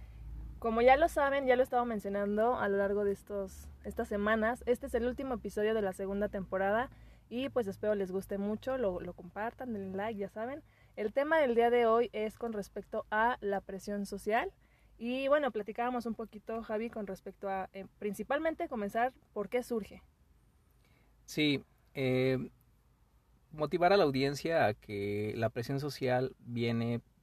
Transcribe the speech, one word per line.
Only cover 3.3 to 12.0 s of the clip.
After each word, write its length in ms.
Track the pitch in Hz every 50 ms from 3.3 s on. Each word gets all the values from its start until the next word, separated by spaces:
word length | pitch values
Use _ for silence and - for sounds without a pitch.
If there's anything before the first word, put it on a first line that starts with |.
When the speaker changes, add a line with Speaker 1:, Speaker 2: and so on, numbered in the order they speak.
| 208 202 196 190 - - - - - - -
Speaker 1:
estas 240 | 214 - - 233 -
semanas, 560 | 214 202 202 214 220 220 214 226 247 - -
este 220 | 233 247 240 -
es 80 | 254 -
el 100 | 226 226
último 300 | 247 240 262 269 269 247
episodio 400 | 202 - 208 - 220 208 214 220
de 80 | 220
la 100 | 208 185
segunda 380 | 185 - 196 190 202 202 208 202
temporada 580 | - 202 180 - 190 190 190 196 208 226 262 277 - - - - - - - _
y, 220 | 220 247 269 277
pues, 160 | - 254 220
espero 280 | 196 190 - - 214 214
les 160 | 202 190 180
guste 280 | 180 196 190 - 202 196
mucho, 400 | 202 208 220 220 - 262 262 262
lo, 240 | 233 190 180 175
lo 100 | 170 180
compartan, 640 | 175 - 175 175 - 196 214 240 - - 262 254 220
denle 240 | 202 196 190 185 190
like, 200 | 202 226 226 202
ya 120 | 196 190
saben. 320 | - 214 226 247 277 320 - _ _ _ - _ _
El 160 | - - 220
tema 240 | - 269 285 311 320
del 180 | 320 294 247 233
día 140 | 233 233 233
de 160 | 240 240 233
hoy 240 | 226 220 233